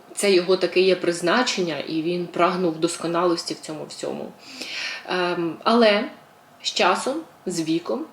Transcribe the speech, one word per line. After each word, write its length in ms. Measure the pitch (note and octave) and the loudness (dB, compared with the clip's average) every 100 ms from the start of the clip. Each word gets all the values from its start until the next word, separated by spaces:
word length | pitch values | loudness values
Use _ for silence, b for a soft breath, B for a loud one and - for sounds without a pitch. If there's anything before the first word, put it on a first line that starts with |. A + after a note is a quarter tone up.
| - | -12
це 160 | - G3+ | -2 4
його 260 | F3+ F3+ F#3 | 4 4 2
таке 240 | F3 F#3 | 2 4
є 140 | F#3+ | 4
призначення, 840 | F3+ F3 E3+ F3 A3 B3 - F3 C#3+ | 4 0 0 2 2 2 0 -2 -4
і 220 | - D#3+ | -4 -2
він 260 | D#3+ F3+ F3 | -2 -2 -4
прагнув 520 | F3+ F3 F3+ F3 D#3 | 0 2 2 -2 0
досконалості 760 | E3 - E3 E3+ F3+ E3+ - | -2 -2 -2 0 2 0 -4
в 60 | D#3 | -10
цьому 260 | - D3+ | -10 -10
всьому. 460 | D3 - - - - - B B B B B B | -12 -8 -8 -8 -10 -14 B B B B B B
Ем, 520 | - F3+ F3 E3+ E3 - | -4 -2 0 -2 -4 -2
але 460 | G#3+ A#3 A3 G#3 B3+ - - - - - | 2 6 6 4 0 -10 -20 -20 -20 -10
з 100 | - | -6
часом, 440 | - F3+ G3 B3 D#4 D#4+ - | 2 2 2 -2 -6 -10 -10
з 160 | F#3+ E3 | -6 -4
віком, 440 | D#3+ E3 - A#3 D#4+ | -2 -2 -2 -6 -8